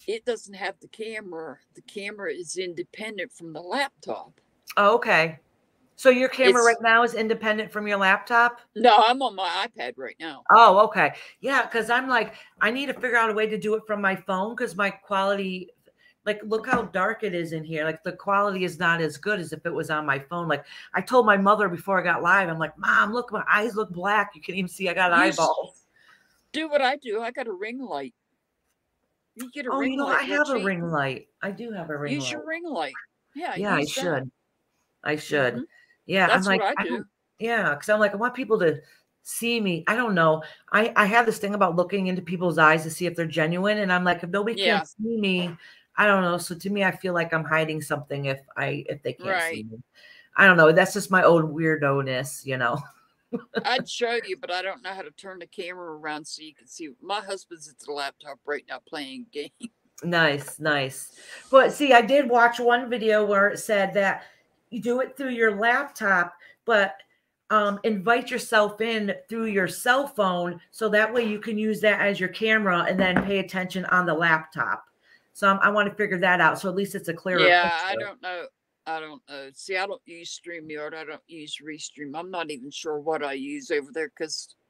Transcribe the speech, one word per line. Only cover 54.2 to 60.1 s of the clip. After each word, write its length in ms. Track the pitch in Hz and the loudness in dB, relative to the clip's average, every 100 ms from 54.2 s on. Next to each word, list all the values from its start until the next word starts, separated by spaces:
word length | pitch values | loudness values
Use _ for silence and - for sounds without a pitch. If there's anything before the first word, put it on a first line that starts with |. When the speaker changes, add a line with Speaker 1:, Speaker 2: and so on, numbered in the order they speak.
| 196 | -6
Speaker 1:
you, 120 | 185 | -10
but 140 | - | -8
I 100 | 180 | -6
don't 200 | 185 180 | -6 -8
know 100 | 185 | -12
how 80 | 196 | -12
to 80 | 151 | -14
turn 280 | - 196 185 | -16 -18 -16
the 80 | 170 | -16
camera 440 | - 175 180 170 156 | -12 -12 -12 -14 -12
around 280 | 156 151 160 | -8 -8 -10
so 140 | - | -16
you 140 | 156 - | -16 -20
can 120 | _ | _
see. 220 | - 156 120 | -16 -16 -14
My 200 | 180 208 | -10 -8
husband's 460 | 196 196 - 170 151 | -8 -12 -12 -20 -20
at 80 | - | -20
the 120 | - | -12
laptop 480 | 143 139 - 147 127 - | -8 -8 -10 -18 -14 -8
right 200 | 143 - | -10 -10
now 120 | 127 _ | -16 _
playing 400 | 156 135 131 117 | -12 -10 -12 -14
game. 180 | 147 160 _ | -12 -12 _
<laughs> 80 | - _ _ _ | -20 _ _ _
Speaker 2:
Nice, 580 | 170 | -2